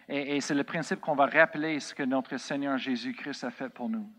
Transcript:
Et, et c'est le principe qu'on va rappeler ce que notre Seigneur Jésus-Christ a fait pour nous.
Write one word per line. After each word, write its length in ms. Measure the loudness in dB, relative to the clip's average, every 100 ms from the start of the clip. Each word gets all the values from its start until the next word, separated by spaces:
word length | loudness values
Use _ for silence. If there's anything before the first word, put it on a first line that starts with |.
| -6
Et, 280 | -4 0 0
et 40 |
c'est 140 | 2
le 80 | 0
principe 380 | 0 -2 -2 -2
qu'on 160 | 0 4
va 100 | 6
rappeler 540 | 8 6 4 -2 -2
ce 140 | -4
que 100 | -4
notre 320 | 0 0 0 -6
Seigneur 420 | -4 -4 -2 -2
Jésus-Christ 640 | -2 -2 -4 -8 -8 -8
a 60 | -8
fait 180 | -6 -10
pour 200 | -6 -4
nous. 200 | -4 -6